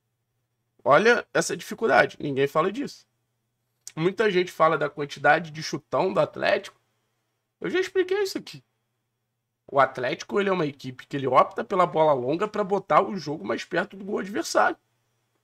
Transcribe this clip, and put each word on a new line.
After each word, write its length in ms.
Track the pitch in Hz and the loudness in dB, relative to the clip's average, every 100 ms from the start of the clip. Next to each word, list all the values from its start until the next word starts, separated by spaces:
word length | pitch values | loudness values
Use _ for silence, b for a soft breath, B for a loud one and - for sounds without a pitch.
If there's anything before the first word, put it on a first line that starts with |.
| _ _ _ _ _ _ _ _ | _ _ _ _ _ _ _ _
Olha 400 | - 147 220 240 - | 4 4 6 2 0
essa 240 | - - - | -2 -2 -6
dificuldade, 640 | - - 226 - - - | -10 -6 2 4 4 0
ninguém 280 | 143 135 139 | -6 -2 0
fala 240 | 156 185 | 0 -2
disso. 340 | 226 254 - _ _ _ _ _ _ _ _ - - | -2 -10 -12 _ _ _ _ _ _ _ _ -14 -4
Muita 340 | 170 202 214 | -2 0 2
gente 220 | 180 175 | 2 0
fala 260 | - 160 151 | 2 2 2
da 140 | 147 | -2
quantidade 580 | - 143 147 147 156 165 | -4 -10 0 2 2 0
de 140 | 151 | -10
chutão 500 | - 160 - 131 185 | -8 -8 -4 0 0
do 60 | 185 | 0
Atlético. 600 | 147 - 82 202 - _ _ _ _ _ _ _ _ - | -2 0 0 0 -2 _ _ _ _ _ _ _ _ -10
Eu 80 | 175 | -4
já 120 | 339 | -4
expliquei 420 | 370 381 359 392 | -2 -2 -2 -2
isso 160 | 381 254 | -4 -6
aqui. 260 | - 139 _ _ _ _ _ _ _ _ _ _ - | -12 -20 _ _ _ _ _ _ _ _ _ _ -4
O 100 | 135 | 2
Atlético, 600 | 135 - 123 170 - 208 | 2 0 -6 -6 -4 -2
ele 100 | 196 | 0
é 20 | |
uma 160 | 185 147 | 0 -2
equipe 400 | 139 131 127 - | -6 -14 -14 -8
que 100 | 143 | -4
ele 80 | 131 | 2
opta 380 | 135 - - | 4 4 0
pela 220 | 233 190 170 | -4 0 2
bola 280 | 156 156 | 4 2
longa 340 | 135 123 165 208 | 2 0 -2 -2
pra 160 | 208 | -4
botar 380 | 190 196 - 156 | -2 -2 2 2
o 160 | 202 196 | 2 -4
jogo 260 | 147 160 | -8 -8
mais 220 | 202 240 - | -6 -8 -4
perto 320 | 170 202 196 | -4 -4 -8
do 80 | 190 | -8
gol 140 | 226 | -8
adversário. 580 | 196 254 - - - 330 _ _ _ _ _ _ | -6 -8 -2 2 2 0 _ _ _ _ _ _